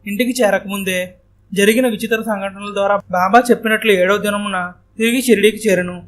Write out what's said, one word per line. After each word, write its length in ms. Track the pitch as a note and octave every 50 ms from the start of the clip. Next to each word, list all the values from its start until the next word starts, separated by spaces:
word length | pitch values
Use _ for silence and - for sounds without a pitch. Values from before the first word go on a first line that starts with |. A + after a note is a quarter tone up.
| _
ఇంటికి 360 | - G3+ G3 B3 A#3 B3+ B3+
చేరకముందే 720 | A#3+ G3+ G3 F#3+ G3 G3 G3 G3+ G3 F#3+ F#3 F3+ F3+ F3+ - _ _ _ _ _ _ _
జరిగిన 340 | - F#3 G3+ G#3 A3+ B3 C4
విచిత్ర 360 | B3 A3+ - A#3 A3 A3+ A3
సంఘటనల 520 | A3 A3+ G#3+ G3 F#3+ G3 F#3+ G3+ G3+ G3+ G3+
ద్వారా 220 | G3+ G3 G3 G#3
బాబా 460 | G3 - _ F3+ F3+ F3+ F#3+ G3+ A#3+ B3 B3
చెప్పినట్లు 420 | A#3 - - A3 A3 G#3+ A3 A3+
ఏడవ 240 | G3+ F3+ F3+ F#3 G3+
దినమున 560 | G#3 G3+ G#3 G#3 G#3 G#3 G#3 F#3+ F#3 F3+ F3+ F3+ _ _ _ _ -
తిరిగి 240 | A3 A3+ A#3 C4+
షిరిడీకి 460 | A#3+ B3 A3 G3 G3+ G#3+ G#3+ A3 - G#3+
చేరెను. 340 | F#3 F3+ F3+ F3+ - F3 -